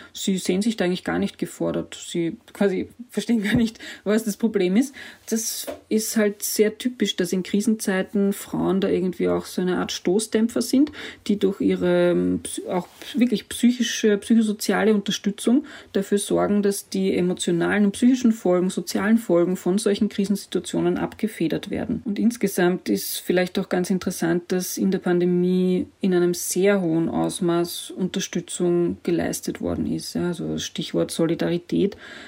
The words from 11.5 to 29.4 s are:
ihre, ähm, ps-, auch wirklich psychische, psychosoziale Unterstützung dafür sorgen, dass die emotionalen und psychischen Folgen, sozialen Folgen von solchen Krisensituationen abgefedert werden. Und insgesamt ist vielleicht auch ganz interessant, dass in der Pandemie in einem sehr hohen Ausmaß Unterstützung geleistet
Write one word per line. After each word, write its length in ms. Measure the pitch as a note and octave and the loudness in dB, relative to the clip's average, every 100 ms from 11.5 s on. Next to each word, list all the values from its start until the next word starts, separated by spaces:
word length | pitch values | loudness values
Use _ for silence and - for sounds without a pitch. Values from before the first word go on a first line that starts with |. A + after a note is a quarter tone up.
| G3 | 2
ihre, 520 | F#3+ F#3 F3+ F3 F3 | 0 2 2 4 4
ähm, 260 | F3 F3+ F3 | 2 0 -2
ps-, 200 | - - - | -4 -10 -4
auch 180 | F3+ - - - | -6 -6 -14 -6
wirklich 340 | C4 B3 G#3 - | 0 2 0 -4
psychische, 680 | - A#3+ B3 A3 - A3 G3+ | 0 2 2 -2 0 2 2
psychosoziale 760 | - A3+ G#3+ G#3 - F#3 G3+ | 4 4 4 0 0 2 4
Unterstützung 720 | G#3 G3+ - G3+ - - C4+ - - - | 2 0 -2 -2 -2 2 2 0 -14 -4
dafür 260 | G3 F#3+ G3+ | -4 0 -2
sorgen, 440 | - E3+ F3+ G#3 | 0 0 2 2
dass 260 | G3+ G3 - | 2 -2 -4
die 280 | F#3+ F#3+ - | -2 0 0
emotionalen 720 | F3+ - - E3+ E3+ G3+ G3+ | 0 0 0 0 2 2 2
und 60 | |
psychischen 360 | - B3 C4 A3+ | 4 4 4 2
Folgen, 400 | A3 F3+ F3+ F#3 | 2 2 2 2
sozialen 480 | F#3 F3 G3+ G3 A#3 | -2 -4 -2 2 2
Folgen 380 | - E3+ F3 F#3 | 4 2 2 0
von 200 | F3+ G3 | 0 0
solchen 300 | G#3 G3+ G3+ | 2 0 0
Krisensituationen 880 | - G3 G3 - F3+ - E3+ F3 F3+ | 0 -2 -2 -2 -6 -4 -2 0 0
abgefedert 720 | - - A3 - D#3+ - F#3+ | -4 -4 -6 -2 -2 -2 -4
werden. 320 | - - - | -6 -4 -6
Und 160 | A3 G3+ | -4 0
insgesamt 680 | G#3+ A#3+ G3 - F3 F3+ - | 0 2 -2 2 2 0 -2
ist 300 | G3 - - | -2 -2 -8
vielleicht 400 | - F3+ F3+ G3 | 0 0 0 -2
auch 100 | F#3 | -2
ganz 220 | F3+ F3+ | -2 0
interessant, 540 | F#3 F#3+ - E3+ F3 - | 0 -2 -2 0 0 0
dass 260 | F#3 F3+ - | -4 -2 -2
in 140 | G3 | 0
der 80 | F#3 | 0
Pandemie 800 | F3+ F3+ F3+ F3 F3+ F#3 F#3 F3+ - - | 2 2 4 4 2 2 2 0 -2 -2
in 100 | F#3+ | 0
einem 220 | F3 F3 | 2 2
sehr 480 | F3 - F3 G3 G3+ | 0 -2 2 4 4
hohen 260 | E3 E3 E3 | 2 0 0
Ausmaß 840 | E3 E3 - F3 E3+ F3 - - | 0 -2 0 0 2 0 -6 -10
Unterstützung 1080 | E4 F#3 G3 - - - - F3 F3 F3 F#3+ | -4 -4 -2 -4 -6 -6 -2 2 2 2 -2
geleistet 600 | - E3+ E3+ - | -2 0 0 -4